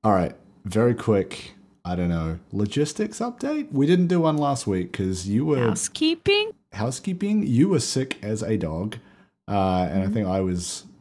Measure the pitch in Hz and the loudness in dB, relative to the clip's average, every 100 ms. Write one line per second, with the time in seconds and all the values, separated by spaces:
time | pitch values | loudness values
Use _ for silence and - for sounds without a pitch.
0 | 110 98 82 - - _ 98 104 120 120 | 4 4 2 -4 -20 _ -4 2 2 2
1 | - 104 92 - - - - _ 87 90 | 2 2 0 -8 -16 -20 -20 _ -6 -2
2 | 87 85 80 82 - 98 104 139 151 - | 0 0 -2 -6 -8 -4 -2 0 -2 -2
3 | 214 - 240 240 277 302 - 139 143 180 | -6 -4 -8 -4 -6 -4 -4 0 4 4
4 | 175 180 160 151 143 135 - 92 87 - | 4 2 2 2 0 -2 -2 -2 -2 -2
5 | 95 90 92 104 156 139 117 104 - - | -2 -2 0 0 2 2 2 0 -6 -2
6 | 311 330 - 403 427 - _ - 120 127 | 0 0 2 2 0 -8 _ -6 -4 -4
7 | - 180 202 214 175 120 185 165 - 131 | -6 -4 0 0 2 4 4 4 0 -2
8 | 131 - 104 107 104 107 87 80 104 120 | -2 -6 -6 -4 -2 -2 -2 -4 -6 -8
9 | - - _ _ - 101 95 92 87 95 | -18 -20 _ _ -4 0 2 2 2 0
10 | 98 113 98 95 95 90 87 - - - | 0 0 0 0 0 -2 -4 -10 -14 -20